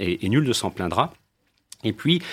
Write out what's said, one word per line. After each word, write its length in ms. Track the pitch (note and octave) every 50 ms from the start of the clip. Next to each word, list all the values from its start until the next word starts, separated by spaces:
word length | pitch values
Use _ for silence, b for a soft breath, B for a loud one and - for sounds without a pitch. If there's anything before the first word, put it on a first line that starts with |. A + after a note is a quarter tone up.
et, 240 | G2 F2+ F2+ - -
et 20 | F#2
nul 160 | A2 D3 D3+
ne 80 | B2+
s'en 180 | A2 - - F#2+
plaindra. 440 | - - F#2 F2 E2 G#2 C3+ F3 - _ _ _ _ _ _ _ _ _ _ - - _ -
Et 100 | A2+ G#2
puis 300 | - - D3+ F3 E3+ B B